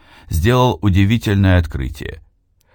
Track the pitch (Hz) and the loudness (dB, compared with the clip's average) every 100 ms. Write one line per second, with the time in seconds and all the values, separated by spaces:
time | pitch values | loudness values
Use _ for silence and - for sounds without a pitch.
0 | _ - - 78 104 123 123 - 104 92 | _ -20 -8 -2 0 2 2 0 0 2
1 | 98 113 113 101 95 90 82 - 64 - | 2 0 0 0 2 2 0 -6 -8 -10
2 | - - - _ _ _ _ | -14 -14 -20 _ _ _ _